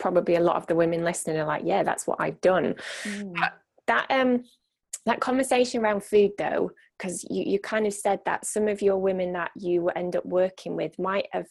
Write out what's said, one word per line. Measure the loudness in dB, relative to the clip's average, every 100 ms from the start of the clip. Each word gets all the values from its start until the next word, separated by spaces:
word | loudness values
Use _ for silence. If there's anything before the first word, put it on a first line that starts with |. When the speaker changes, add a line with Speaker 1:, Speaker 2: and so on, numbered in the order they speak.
Speaker 1:
probably | 0 2 4 4
a |
lot | 4 2
of | 0
the |
women | 2 2 2
listening | -2 -2 -4 -2
are | -2
like, | -2 0
"Yeah, | 0
that's | 0 -2 -4
what | -4
I've | -4 2
done." | 4 4 2 -4 -8 -10
Speaker 2:
Mm. | -8 -8 -8
Speaker 1:
But | -4 -4 -4 _ _ -2
that, | 0 2
um, | 2 4 2 -2 _ _ _ _ -8
that | -2 -2
conversation | 0 0 2 2 2 2
around | 0 0
food | 2 4 4 2
though, | -2 -2 -2 -6 _ -12
'cause | -8 -8 -6
you, | -4
you | -2 -2
kind | -2 -2 -2
of |
said | -2 -2 0
that | -2 -4 -4
some | -2 0
of | 2
your | 2 2
women | 0 0 -2
that | -4 -6 -6
you | -2 0 0
end | -2 -2
up | -4
working | 0 2 0 -2 -8 -6
with | -6 -4
might | -2 -2 -2
have, | -6 -8